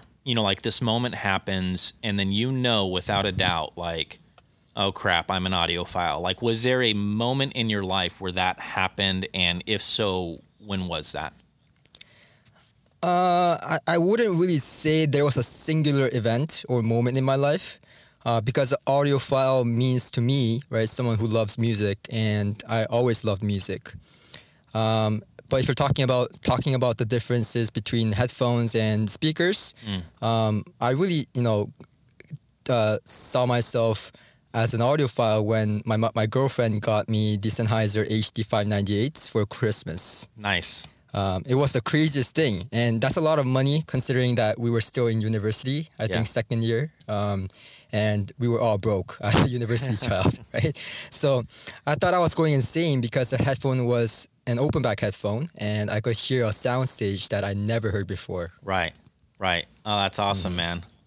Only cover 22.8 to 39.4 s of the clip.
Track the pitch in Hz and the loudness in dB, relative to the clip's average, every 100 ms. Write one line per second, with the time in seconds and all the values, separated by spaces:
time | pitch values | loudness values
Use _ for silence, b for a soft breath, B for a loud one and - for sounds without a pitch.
22.8 | 107 117 123 113 107 98 104 101 - 92 | 0 2 2 2 0 -2 -2 -2 -2 -4
23.8 | - - B B B B B B B 110 | -10 -18 B B B B B B B -2
24.8 | 110 110 110 107 - - - 135 127 127 | 0 2 0 -2 -6 -20 -4 0 2 2
25.8 | 143 135 131 127 123 - - 123 143 131 | 2 2 2 2 0 -2 0 0 0 2
26.8 | 123 110 110 120 - 120 113 120 113 117 | 0 0 -2 -2 0 0 2 0 0 -2
27.8 | - 117 110 104 123 - 123 120 117 117 | -2 0 2 2 0 2 0 2 2 2
28.8 | 110 107 107 - 156 160 175 196 - - | 2 2 0 0 0 2 2 2 0 -4
29.8 | 107 98 85 - 113 113 110 107 - - | -6 -6 -8 -6 0 2 2 0 -4 -4
30.8 | 120 135 190 160 - 127 120 104 104 - | -2 0 0 0 -2 -2 0 0 -2 -10
31.8 | - _ _ _ - 151 _ _ - 120 | -20 _ _ _ -20 -20 _ _ -2 2
32.8 | 107 107 - - - 131 123 120 113 123 | 2 0 -2 -2 0 2 2 2 2 2
33.8 | 113 110 - B B B _ 113 113 113 | 0 0 -4 B B B _ 0 0 2
34.8 | 120 151 135 - 113 107 107 110 107 107 | 2 2 0 2 2 2 2 0 0 -2
35.8 | 113 110 113 113 107 131 135 - 113 104 | -2 0 0 0 0 0 0 2 0 0
36.8 | 113 107 104 107 107 104 107 113 107 113 | 0 0 0 0 0 0 0 0 0 2
37.8 | 107 107 - 110 - - 120 110 104 104 | 2 0 0 0 0 -2 -2 0 0 0
38.8 | 101 104 135 - - 113 | 0 0 0 -2 -2 -2